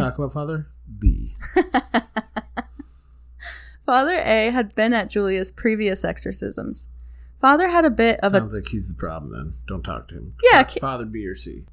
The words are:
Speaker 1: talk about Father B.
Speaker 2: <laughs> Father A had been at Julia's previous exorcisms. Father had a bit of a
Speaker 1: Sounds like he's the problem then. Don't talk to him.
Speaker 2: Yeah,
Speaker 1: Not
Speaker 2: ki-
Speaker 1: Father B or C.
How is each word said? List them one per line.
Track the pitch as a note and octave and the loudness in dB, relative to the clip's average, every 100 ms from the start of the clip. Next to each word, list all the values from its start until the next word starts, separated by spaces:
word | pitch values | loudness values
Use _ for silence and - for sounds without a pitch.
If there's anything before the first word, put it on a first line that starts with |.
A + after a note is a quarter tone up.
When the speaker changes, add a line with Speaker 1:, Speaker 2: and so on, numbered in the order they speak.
| C3 | 0
Speaker 1:
talk | A#2+ | -2
about | C#3 | -6
Father | C#3+ D3 D#3 D3+ - - G#2 | -6 -6 -6 -8 -14 -18 0
B. | G#2 - - - - - | 2 2 -2 -12 -4 0
Speaker 2:
<laughs> | F#4 - - A#3 A#3 - - - - - - - - - _ - - - - - - - - | 2 0 0 -2 -2 -8 -8 -10 -10 -12 -12 -14 -20 -20 _ -20 -20 -12 -10 -10 -16 -10 2
Father | B3+ C#4 F4+ | 4 4 2
A | - A3 A3 | 2 2 2
had | B3 G#3+ | 0 0
been | - A3 | 0 2
at | A#3 G#3 | 2 0
Julia's | G#3+ G3+ F#3+ F#3+ | 0 0 0 -2
previous | - A#3 G#3+ G#3 F#3+ | -2 0 0 0 -2
exorcisms. | E3 E3 F#3 F#3+ - - - - - - - - - - | -2 -4 -6 -6 -8 -8 -8 -10 -12 -16 -18 -20 -20 2
Father | C4 D4 F#4 | 4 6 4
had | E4+ D#4+ | 4 4
a | |
bit | A3+ A#3 - | 4 2 2
of | G3+ | 2
a | G3 | 2
Speaker 1:
Sounds | G#2+ G#2 | 0 -4
like | - | -6
he's | A2 F#2+ | -6 -6
the | F2 | -6
problem | F2 D#2+ C#2+ | -8 -8 -10
then. | A1+ D2+ - - | -10 -10 -10 -10
Don't | F#2+ | -8
talk | - B1+ - | -8 -10 -10
to | - | -14
him. | - - A#4+ | -14 2 6
Speaker 2:
Yeah, | A#4 | 8
Speaker 1:
Not | - | 6
Speaker 2:
ki- | - | 0
Speaker 1:
Father | C3+ B2+ A2+ | -6 -6 -6
B | A2 G2 | -8 -8
or | F#2 | -8
C. | - - - | -10 -12 -4